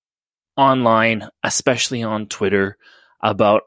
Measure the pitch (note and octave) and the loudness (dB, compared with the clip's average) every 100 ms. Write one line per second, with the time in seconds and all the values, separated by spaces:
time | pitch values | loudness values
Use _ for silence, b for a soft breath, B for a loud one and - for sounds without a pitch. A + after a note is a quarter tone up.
0 | _ _ _ _ _ - C3+ C3 A#2 A2+ | _ _ _ _ _ 0 2 2 2 2
1 | A2+ A2 - _ - - - A#2+ - A#2+ | 2 -2 -8 _ -6 -2 -2 -2 -4 -6
2 | A2+ G#2+ G#2 - G2 G2 G2 - b b | -6 -6 -8 -6 -2 0 -2 -6 b b
3 | b b G#2+ G2+ G#2 G#2+ | b b -4 0 2 2